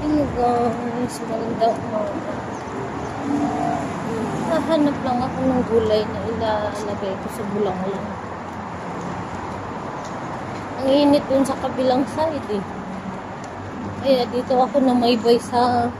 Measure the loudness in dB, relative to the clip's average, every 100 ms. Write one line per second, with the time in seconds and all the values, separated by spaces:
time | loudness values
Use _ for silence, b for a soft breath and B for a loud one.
0 | 2 2 2 2 2 4 2 0 -4 -2
1 | -4 -4 -4 -4 -2 2 2 2 -2 -2
2 | -2 -4 -6 -6 -6 -8 -8 -6 -6 -6
3 | -6 -6 -2 0 0 0 0 0 -2 -4
4 | -4 -2 -2 -2 0 0 2 4 4 2
5 | 0 0 0 0 2 2 4 4 4 2
6 | 2 -2 -4 -2 0 0 -2 -4 -6 -4
7 | -4 -4 -6 -6 -4 0 0 0 -2 -2
8 | -4 -8 -8 -8 -8 -8 -8 -8 -8 -6
9 | -6 -6 -6 -8 -8 -8 -8 -8 -8 -8
10 | -8 -8 -8 -8 -8 -8 -8 -2 4 6
11 | 8 6 4 2 2 0 -2 0 2 2
12 | 2 0 0 -2 -4 -4 -4 -8 -10 -8
13 | -8 -10 -10 -10 -10 -10 -10 -8 -8 -4
14 | 2 4 4 -2 2 4 4 4 4 4
15 | 4 4 6 4 4 2 4 4 0 -2